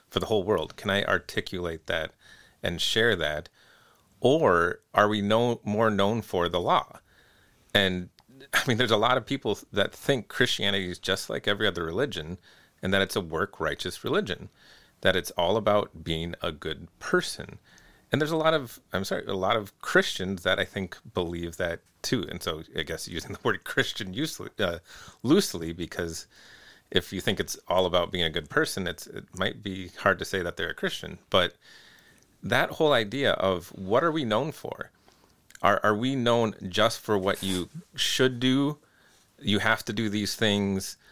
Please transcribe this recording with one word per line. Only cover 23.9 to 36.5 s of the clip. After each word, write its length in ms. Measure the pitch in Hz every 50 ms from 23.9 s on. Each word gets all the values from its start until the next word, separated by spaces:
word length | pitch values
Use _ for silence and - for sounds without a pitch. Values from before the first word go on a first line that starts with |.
| - - 110 92 92
usely, 380 | 117 156 156 - - - - _ -
uh, 220 | 101 87 85 85 _ - - - - - - _ -
loosely, 500 | 120 156 202 196 - - 87 82 82 82
because 540 | 87 85 80 - - 87 85 82 - - _ _ - - - - - - - - - _ -
if 200 | - 92 - -
you 120 | 101 92 -
think 180 | - 101 82
it's 160 | 92 - - - - -
all 180 | 90 92 92
about 260 | 87 85 90 87 - -
being 120 | 87 85
a 60 | 82
good 200 | 78 85 76 -
person, 360 | - 147 156 - - 101 92
it's, 200 | 87 82 - -
it 180 | - - - - - -
might 300 | 87 95 107 - 110 104
be 260 | 101 92 95 90 87 - -
hard 180 | - 101 95 78
to 80 | 92
say 160 | - - 95 87
that 160 | 85 - -
they're 100 | 85 85
a 60 | -
Christian. 420 | - - 85 - - - 80 80 - _ -
But 240 | - 95 87 - - _ _ - - - - - - - _ - _ _ _ _ _ _ -
that 300 | 98 117 131 165 - -
whole 200 | - 160 147 139
idea 400 | 117 110 101 117 139 139 104 -
of 360 | - - 95 92 87 87 -
what 360 | - - 95 92 107 127 160
are 80 | 170 151
we 140 | 160 139
known 260 | 113 104 113 139 - -
for? 380 | - - - - - - - _ _ _ - _ _ _ _ _ _ _ _ - - -
Are, 180 | 98 101 - -
are 140 | 107 107
we 200 | 104 120 131 139
known 380 | 131 117 120 117 120 113 110